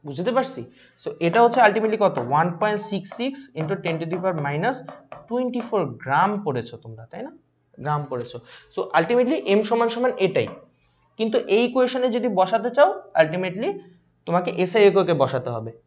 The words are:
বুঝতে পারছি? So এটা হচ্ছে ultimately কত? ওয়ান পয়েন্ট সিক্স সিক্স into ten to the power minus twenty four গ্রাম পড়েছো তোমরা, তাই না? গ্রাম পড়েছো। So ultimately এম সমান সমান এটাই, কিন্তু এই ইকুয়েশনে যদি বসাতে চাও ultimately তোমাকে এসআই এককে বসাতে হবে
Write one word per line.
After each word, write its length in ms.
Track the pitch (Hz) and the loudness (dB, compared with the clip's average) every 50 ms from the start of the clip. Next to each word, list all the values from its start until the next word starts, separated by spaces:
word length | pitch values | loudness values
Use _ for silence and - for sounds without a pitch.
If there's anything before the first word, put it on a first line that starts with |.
| - | -10
বুঝতে 260 | 147 135 135 180 240 226 | -10 -8 -4 -4 0 0
পারছি? 240 | 254 240 - - 127 117 - _ _ - _ _ _ | 0 -2 -2 -8 -12 -14 -14 _ _ -20 _ _ _
So 60 | - - - - 165 | -12 -12 -6 -2 -2
এটা 120 | 170 170 226 233 | 2 4 6 6
হচ্ছে 160 | 233 233 254 233 | 6 6 6 4
ultimately 320 | 208 196 220 214 220 214 220 208 | 6 4 2 0 0 0 2 2
কত? 120 | 185 - 127 120 120 | 0 2 -2 -4 0
ওয়ান 180 | 139 151 170 180 170 - | 2 2 2 0 0 -2
পয়েন্ট 200 | 214 214 208 208 208 - | -2 -2 -2 -2 -6 -6
সিক্স 180 | 196 190 190 - - - | -8 -8 -8 -10 -8 -6
সিক্স 180 | 240 277 269 - - - _ 156 | -6 -6 -6 -10 -18 -14 _ -8
into 140 | 160 156 196 185 151 | -4 -4 -4 -4 -2
ten 100 | 170 165 156 | -4 -4 -4
to 60 | 170 160 | -4 -4
the 80 | 175 180 | -4 -2
power 140 | 180 190 175 156 143 | -2 -2 -2 -2 -4
minus 300 | 139 143 151 185 240 262 254 - - - - _ _ - - - - | -2 -2 0 0 -2 -2 -4 -10 -16 -18 -20 _ _ -20 -20 -10 -6
twenty 320 | 226 247 254 247 247 240 226 - | -4 -2 -2 -2 -4 -6 -6 -2
four 140 | 233 202 165 131 117 - | -2 -2 -2 -2 -6 -10
গ্রাম 280 | - 127 139 156 180 202 208 202 - | -4 0 2 2 2 2 0 -2 -4
পড়েছো 300 | 156 131 123 117 - - 117 - | -4 -4 -4 -6 -8 -16 -18 -18
তোমরা, 200 | 113 110 113 113 _ | -18 -18 -18 -18 _
তাই 100 | - 196 247 | -14 -14 -14
না? 60 | 311 - - _ _ _ _ _ _ _ - 127 | -14 -14 -20 _ _ _ _ _ _ _ -10 -4
গ্রাম 160 | 147 151 147 143 135 | -4 -4 -4 -4 -6
পড়েছো। 260 | 131 123 117 - - 120 - - - - - _ - | -8 -8 -8 -10 -12 -16 -18 -18 -20 -20 -20 _ -6
So 60 | - - - - 160 | -6 -6 2 2 2
ultimately 380 | 165 170 240 247 247 247 320 - - 190 | 2 4 2 2 2 2 0 -2 2 2
এম 80 | 196 208 208 214 | 2 2 2 2
সমান 180 | 233 233 233 226 226 | 2 2 2 0 0
সমান 180 | 233 247 254 247 - 190 | 0 -2 -2 0 2 0
এটাই, 220 | 180 - 139 110 95 - - - _ _ _ _ _ _ _ _ _ _ - | 2 2 0 0 -2 -6 -14 -20 _ _ _ _ _ _ _ _ _ _ -4
কিন্তু 180 | 220 220 226 247 - - - | -4 0 0 -2 0 2 2
এই 60 | 226 240 240 | 2 2 2
ইকুয়েশনে 400 | 247 262 254 247 254 254 247 254 220 | 2 2 2 2 2 0 0 0 0
যদি 120 | 247 214 247 202 180 | 0 -2 0 2 2
বসাতে 300 | 185 185 226 226 226 240 240 | 2 2 2 -2 -2 0 4
চাও 140 | 277 294 381 392 - - - - - | 4 4 4 4 -4 -12 -4 2 2
ultimately 460 | 160 151 165 185 185 185 175 196 240 381 403 392 - - - _ _ _ _ _ _ | 2 2 2 -4 -4 -4 -6 -4 -6 -6 -6 -8 -14 -20 -20 _ _ _ _ _ _
তোমাকে 240 | - 170 180 175 175 - - | -2 -2 0 0 -2 -2 -2
এসআই 200 | 185 175 185 226 208 202 | -2 0 4 6 6 6
এককে 260 | 180 196 180 170 170 139 | 6 4 2 2 2 2
বসাতে 260 | 135 127 135 127 127 127 120 | 2 0 0 -4 -6 -6 -8
হবে 160 | 113 113 117 - - _ | -8 -10 -10 -14 -16 _